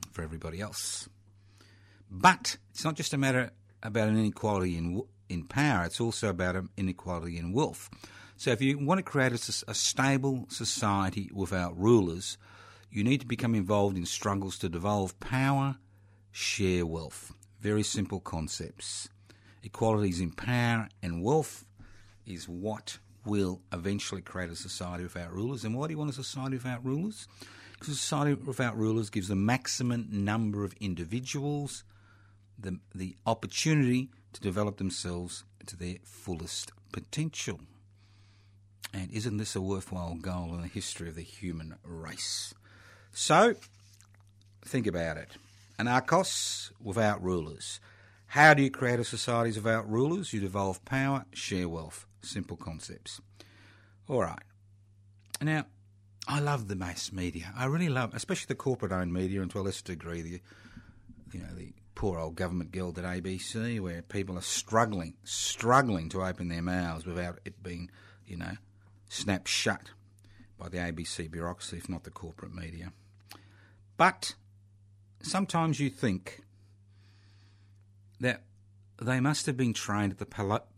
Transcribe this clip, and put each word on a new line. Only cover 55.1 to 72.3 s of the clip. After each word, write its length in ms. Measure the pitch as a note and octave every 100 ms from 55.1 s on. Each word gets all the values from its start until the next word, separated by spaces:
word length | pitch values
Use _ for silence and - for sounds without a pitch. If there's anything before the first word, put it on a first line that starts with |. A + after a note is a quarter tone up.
| - - -
Now, 240 | D3 D#3 - - - - - - -
I 120 | C#3+
love 280 | C#3+ C#3+ G2+
the 80 | G2
mass 360 | F2+ E2+ -
media. 400 | F#2 F2+ E2 F2 G#2
I 80 | C3
really 240 | D#3+ F3
love, 240 | B2+ A#2
especially 320 | A2+ - F3+ -
the 80 | B2
corporate-owned 560 | C3+ B2 F#2+ F#2 F2+
media, 300 | F2+ F#2 G2
and 80 | F2+
to 80 | G#2
a 20 |
lesser 220 | G2 -
degree, 380 | - E2 E2+ E2+
the, 180 | E2 F2 - - - - - - - - -
you 60 | F2
know, 140 | F2 F2+
the 160 | - - - -
poor 240 | G#2 E2+
old 160 | D#2+ E2
government 360 | F2+ F2+ D#2+
guild 280 | F2+ F2+ E2+
at 60 | F2+
A 160 | F2+
B 180 | F#2 F#2
C, 400 | - A2+ A#2 A2+
where 240 | F#2 E2+
people 340 | - G2+ F#2+ F2+
are 40 |
struggling, 720 | - - - A2 A#2 G2 E2 -
struggling 840 | - - - - A2+ C3 C3 F#2 D#2+
to 140 | F#2+
open 240 | F#2 F2 F2
their 140 | E2+
mouths 460 | F2 F2+ F2 D#2+ F2
without 320 | E2+ F2 F2
it 200 | F#2 -
being, 260 | F#2+ F2 F2 - - - -
you 100 | F2
know, 140 | F2 G2 - _ - - -
snapped 380 | - - F#2 -
shut 420 | - A2+ F#2+ - - - - - - - -
by 100 | F2
the 180 | F2 F2
A 40 |
B 120 | E2
C 240 | D#2+ - E2
bureaucracy, 500 | E2+ E2+ E2 - E2+
if 120 | -
not 140 | E2+
the 80 | -
corporate 420 | - E2